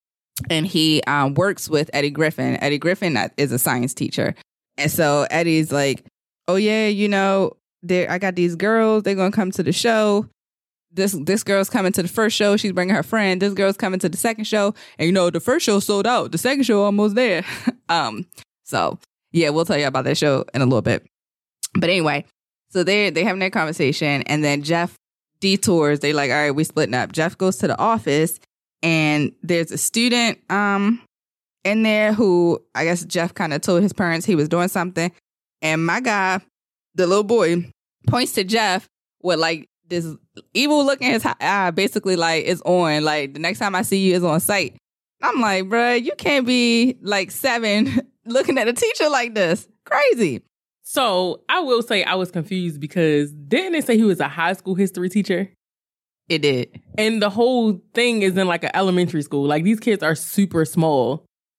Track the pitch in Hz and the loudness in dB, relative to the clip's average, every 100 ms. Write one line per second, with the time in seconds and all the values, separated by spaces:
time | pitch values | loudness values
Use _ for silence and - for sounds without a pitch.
0 | _ _ _ - - 160 170 165 156 156 | _ _ _ -10 -4 -2 0 2 2 2
1 | - 143 139 143 196 180 - 151 160 143 | 0 0 0 2 0 -2 -2 -2 -2 -2
2 | 143 143 156 147 131 123 143 147 160 190 | -2 0 -2 -2 -4 -2 -2 -2 -2 -2
3 | 175 120 85 - 139 123 156 127 120 - | -2 -2 -4 -2 -2 0 0 -2 -2 -4
4 | - - - - _ _ _ - 143 - | -6 -4 -4 -6 _ _ _ -6 -2 0
5 | 151 147 131 156 170 160 156 143 139 127 | 2 2 0 0 2 0 0 0 0 -2
6 | - _ _ _ - 190 214 220 214 202 | -10 _ _ _ -2 0 2 0 0 0
7 | 208 196 196 196 180 - _ _ 175 180 | 0 2 2 2 0 -4 _ _ -2 0
8 | 175 180 190 180 175 170 202 226 220 220 | 0 -2 -2 0 0 0 0 2 2 2
9 | 208 190 190 226 185 190 165 - 233 220 | 0 0 0 0 -2 -2 -2 0 0 2
10 | 214 208 214 _ _ _ _ _ _ 170 | 2 0 -2 _ _ _ _ _ _ -4
11 | 196 180 151 208 - 196 196 226 185 196 | -2 -2 -2 -2 0 0 0 0 0 -2
12 | 170 - 214 - 208 208 208 180 180 160 | -2 0 0 2 2 2 0 -2 0 0
13 | - 220 196 185 202 190 196 196 196 185 | 0 0 0 0 0 0 0 0 -2 -2
14 | 180 151 233 220 214 208 202 214 - - | -2 -2 -4 -4 -2 0 0 -2 -12 -4
15 | 160 190 175 165 - 311 233 202 - 202 | 0 2 2 0 0 0 2 0 0 0
16 | 208 240 - 170 247 277 240 202 202 202 | 0 0 -2 -2 0 0 2 2 2 2
17 | 214 214 247 170 190 - - - - 170 | 2 2 0 0 -4 -8 -6 -6 -2 -2
18 | 123 107 - - - _ - 113 85 - | -2 -6 -12 -18 -20 _ -6 -2 -2 -4
19 | _ _ _ 165 151 156 170 147 143 131 | _ _ _ 0 2 2 0 0 0 -2
20 | 135 151 151 135 - 135 127 135 120 104 | -2 0 0 0 -2 0 2 2 0 -2
21 | - _ _ _ _ _ - - 165 185 | -6 _ _ _ _ _ -6 0 2 2
22 | 156 143 - _ _ _ _ 185 175 208 | 0 -2 -6 _ _ _ _ -2 2 2
23 | 202 160 202 190 190 196 156 165 143 156 | 2 0 0 0 -2 -2 -2 0 -2 0
24 | 151 139 - 151 147 143 147 170 170 - | -2 -2 -2 0 0 0 0 -2 -2 -8
25 | _ _ _ - 190 196 208 170 147 147 | _ _ _ -4 0 2 2 2 2 2
26 | 143 147 139 147 147 139 160 156 113 123 | 0 0 0 2 0 0 -2 -2 0 -2
27 | 95 160 165 - 185 - 170 - 202 226 | -2 -2 -4 -2 -2 0 -2 0 0 0
28 | 160 147 160 - _ _ _ _ 165 160 | 0 0 0 -4 _ _ _ _ 0 2
29 | 151 151 147 - 160 170 165 - - 226 | 2 0 -2 -4 -2 -2 -2 -4 -2 0
30 | 240 240 226 - - 196 202 202 202 233 | 2 2 0 -2 -4 0 0 2 0 0
31 | _ _ _ _ _ _ 190 214 220 214 | _ _ _ _ _ _ -2 0 2 2
32 | 214 220 202 175 170 - _ - 165 175 | 2 2 2 4 2 0 _ -4 -2 -2
33 | - 175 170 - 165 147 - 175 202 - | -4 -4 -4 -4 -4 -2 0 2 2 0
34 | 175 165 190 165 151 170 180 196 180 180 | -2 -2 0 0 2 0 0 -2 -4 -4
35 | 175 - _ _ _ _ 156 160 165 208 | -4 -6 _ _ _ _ -2 0 0 -2
36 | 254 202 190 190 - _ _ _ _ 165 | 0 0 0 -2 -6 _ _ _ _ 0
37 | 175 202 208 233 170 175 170 - _ _ | 2 2 2 2 2 0 -4 -14 _ _
38 | - 240 254 - 190 226 208 185 - _ | -2 0 0 -4 -2 0 0 -2 -6 _
39 | _ _ 180 160 165 165 - _ 165 175 | _ _ -2 0 0 -2 -10 _ -8 -6
40 | 165 151 _ - - 208 285 294 277 269 | -6 -10 _ -20 -8 -2 2 2 2 0
41 | 254 233 - - 160 202 185 165 190 214 | 0 0 -2 -2 -2 0 0 0 -2 -2
42 | 190 180 165 160 151 180 - 180 165 151 | -2 0 0 0 -2 -2 0 2 2 0
43 | 151 151 139 143 165 214 208 185 185 196 | 0 -2 -4 -6 -6 -4 -2 -2 0 2
44 | 190 180 175 160 - 196 147 - _ _ | 2 2 2 0 0 -2 -4 -8 _ _
45 | _ _ - 269 214 190 190 233 240 240 | _ _ -2 0 0 0 0 0 2 0
46 | 247 587 330 285 247 247 240 233 247 254 | -2 -4 -2 0 2 2 4 4 2 0
47 | 185 202 185 - 262 233 220 208 269 247 | -4 -4 -4 -4 -2 0 0 2 2 -2
48 | - _ 226 247 370 262 220 240 440 - | -6 _ -4 0 0 0 0 0 -2 0
49 | 302 269 240 214 170 190 - _ - - | 0 0 -2 0 0 0 -6 _ -4 2
50 | 554 254 175 196 - _ _ _ - 294 | 2 2 0 -2 -10 _ _ _ -6 -2
51 | 240 185 180 - - 349 285 240 233 208 | 0 0 -2 -4 -4 -2 0 0 0 -2
52 | - 185 180 175 151 185 175 147 151 180 | 0 -2 -4 -6 -6 -4 -4 -8 -6 0
53 | 160 147 147 151 143 269 381 320 254 220 | 2 2 0 -6 -2 -2 0 -2 2 4
54 | 214 175 139 160 165 190 185 185 196 180 | 4 2 -2 -2 -2 -2 -4 -2 -2 -2
55 | 180 208 190 180 196 _ _ _ _ _ | -2 -2 0 -2 -4 _ _ _ _ _
56 | _ _ - 165 147 131 - - - - | _ _ -4 0 2 0 -2 -12 -10 -2
57 | 220 226 208 208 240 254 220 180 - 233 | 0 0 0 2 2 2 0 -2 -4 -2
58 | 240 220 196 180 185 170 160 185 190 180 | 0 2 0 2 0 0 -2 0 2 2
59 | 175 160 139 143 143 151 180 220 240 202 | 0 -2 -4 -2 0 2 2 0 0 0
60 | 160 156 - - 190 165 160 170 160 139 | 0 -2 -2 -2 0 0 0 0 2 2
61 | 117 156 _ _ _ | 0 -4 _ _ _